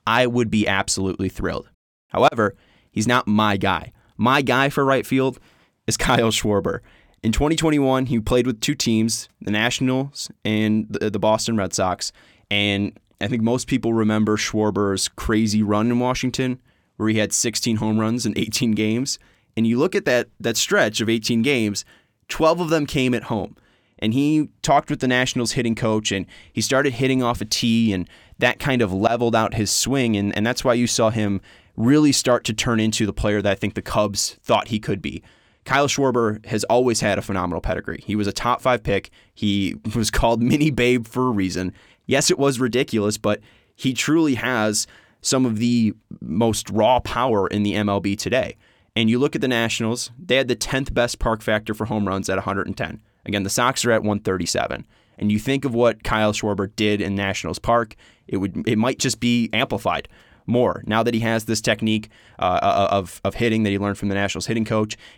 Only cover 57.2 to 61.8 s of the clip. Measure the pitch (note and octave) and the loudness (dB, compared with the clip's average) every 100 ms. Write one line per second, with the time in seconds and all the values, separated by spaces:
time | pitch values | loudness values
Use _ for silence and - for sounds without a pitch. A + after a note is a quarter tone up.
57.2 | G2 F#2+ D#2+ - - A#2 A2+ - - _ | -2 -4 -6 -4 0 0 0 -8 -20 _
58.2 | - G2 G2 E2+ A2 G#2+ A#2+ - C#3 - | -8 -4 -4 -2 0 0 0 0 -2 0
59.2 | A#2+ A#2+ A#2 A2 C3+ G2+ F#2 D#2+ - - | 2 2 0 -2 -2 -2 -2 -4 -6 -18
60.2 | _ _ - B2 A2 F2 - A2 A2+ A2+ | _ _ -2 2 2 0 -2 0 2 0
61.2 | A#2 A2+ A2+ A2 - G#2+ | 0 -2 -2 -2 0 0